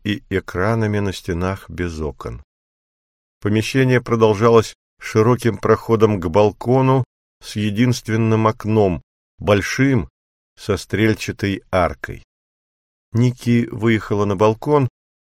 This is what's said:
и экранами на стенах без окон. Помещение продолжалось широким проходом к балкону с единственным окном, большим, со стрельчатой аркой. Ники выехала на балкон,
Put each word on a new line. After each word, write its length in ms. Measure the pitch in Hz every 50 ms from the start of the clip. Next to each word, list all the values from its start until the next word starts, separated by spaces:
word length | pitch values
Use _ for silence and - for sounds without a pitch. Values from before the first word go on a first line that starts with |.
| -
и 180 | 104 101 - - -
экранами 680 | 95 92 - - - 90 92 104 117 113 110 107 104 104
на 120 | 101 98 90
стенах 560 | - - - 90 85 90 92 95 95 - -
без 300 | 85 82 90 87 82 78
окон. 440 | 78 73 67 - - - 58 60 - _ _ _ _ _ _ _ _ _ _ _ _ _ _ _ _ _ _ _
Помещение 600 | - 104 104 110 110 - - 135 131 127 127 123
продолжалось 720 | 123 - 117 113 113 110 107 95 113 117 117 113 104 - - _ _ _ _ -
широким 600 | - - - 110 110 117 123 120 - 117 104 98
проходом 640 | - 107 110 - - - 113 107 110 107 107 98
к 80 | 82 90
балкону 760 | 80 104 107 104 90 - - 120 123 135 131 131 135 135 123 - _ _ _ _ _ _
с 160 | - - -
единственным 920 | 110 104 107 101 104 123 123 123 - - - 110 110 113 113 110 110 110
окном, 560 | 110 107 - - 107 107 110 104 95 85 71 - _ _ _ _ _ _ -
большим, 680 | - - 104 101 92 - - - 131 139 135 117 - - _ _ _ _ _ _ _ _ _
со 200 | - - - 101
стрельчатой 840 | 90 - - - 98 110 113 107 - - - 92 - - 101 98 - - _
аркой. 540 | - 92 87 78 - - - - - - - _ _ _ _ _ _ _ _ _ _ _ _ _ _ _ _ _ -
Ники 560 | 110 120 123 120 - - 120 120 117 117 -
выехала 540 | - 107 104 117 113 107 - - 107 101 104
на 120 | 104 101
балкон, 520 | 92 107 110 110 110 - 151 147 147 135 123 - _ _ _ _ _ _ _ _